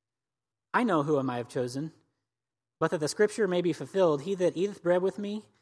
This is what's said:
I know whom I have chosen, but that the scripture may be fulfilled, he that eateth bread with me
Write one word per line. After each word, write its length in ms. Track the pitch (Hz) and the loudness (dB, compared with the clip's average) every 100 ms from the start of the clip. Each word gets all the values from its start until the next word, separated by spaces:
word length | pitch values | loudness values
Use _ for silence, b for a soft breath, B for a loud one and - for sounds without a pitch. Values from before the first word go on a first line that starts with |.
| _ _ _ _ _ _ _ | _ _ _ _ _ _ _
I 120 | 196 | 0
know 180 | 240 165 | 2 2
whom 260 | 147 147 131 | 2 0 0
I 80 | 123 | -4
have 120 | 113 | -6
chosen, 440 | 143 123 127 156 - _ _ _ _ _ _ _ _ | -4 -4 -6 -10 -12 _ _ _ _ _ _ _ _
but 120 | 160 | -2
that 80 | 175 | 0
the 80 | 147 | -4
scripture 380 | - 208 - 202 | 2 0 2 0
may 140 | 180 | 2
be 140 | 175 | 0
fulfilled, 480 | 151 139 190 180 147 | -2 -4 2 4 2
he 120 | 147 190 | -2 0
that 200 | 180 147 | 0 0
eateth 260 | 202 196 | -4 -4
bread 200 | 175 180 | 0 2
with 160 | 190 185 | 0 -4
me 260 | 202 214 - _ | -8 -8 -12 _